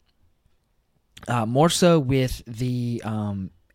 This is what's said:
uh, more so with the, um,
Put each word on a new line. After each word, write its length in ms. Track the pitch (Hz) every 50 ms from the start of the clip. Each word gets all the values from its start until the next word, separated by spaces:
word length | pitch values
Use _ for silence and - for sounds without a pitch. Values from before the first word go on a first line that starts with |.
| _ _ _ _ _ _ _ _ _ _ _ _ _ _ _ _ _ _ _ _ _ _ _ - - -
uh, 180 | 120 120 110
more 240 | 110 120 135 156 170
so 300 | - - 185 175 170 160
with 420 | 135 123 135 135 127 123 - - - -
the, 560 | 120 107 127 127 123 123 120 120 120 113 -
um, 460 | 107 110 110 104 104 101 98 95 85 _ _ _ _ -